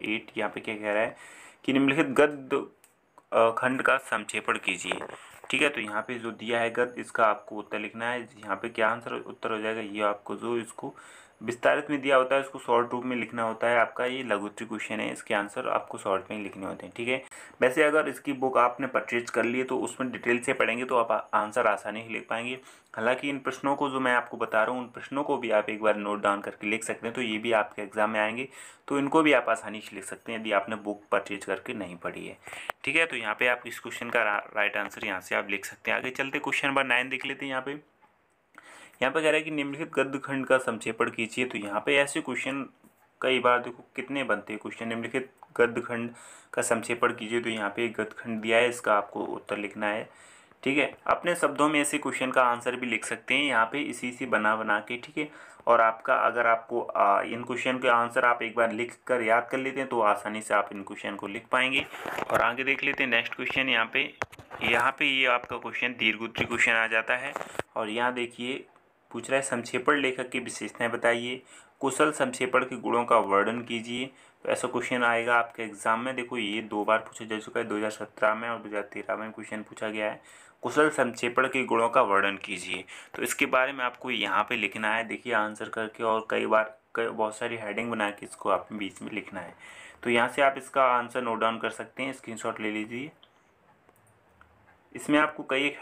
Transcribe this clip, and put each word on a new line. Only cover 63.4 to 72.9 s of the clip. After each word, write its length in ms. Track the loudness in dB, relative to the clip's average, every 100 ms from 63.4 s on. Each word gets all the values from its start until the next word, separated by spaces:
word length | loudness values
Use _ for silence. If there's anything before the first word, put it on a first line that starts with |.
| -2 0 2
यहाँ 200 | 2 2
पे, 180 | 0 -2 -4 -8 -8 -16 -6
यहाँ 280 | 0 4 2
पे 140 | 2 0
ये 180 | 4 4
आपका 300 | 2 0 -8
question 360 | -6 -2 -4
दीर्घोत्तरीय 540 | 2 2 2 -2 -4 -2
क्वेश्चन 240 | 0 4
आ 140 | 4 4
जाता 300 | 2 2 -2
है। 160 | -2 -8 -10 -10 -8 -4
और 140 | -2
यहाँ 240 | 0 0
देखिए 520 | 0 -6 -6 -6 -6 -10 _ _ _ _
पूछ 180 | -10 0
रहा 80 | 0
है 40 |
संक्षेपण 560 | 0 -4 -2 -2 2 2
लेखक 320 | 2 -2 -4
की 100 | -6
विशेषताएं 500 | -6 -8 -10 -2 -2
बताइए, 500 | 2 2 2 -2 -8 -12 -20 -20 _
कुशल 300 | -2 2 2
संक्षेपण 520 | 2 -2 0 2 2
के 120 | 2 -6
गुणों 260 | 0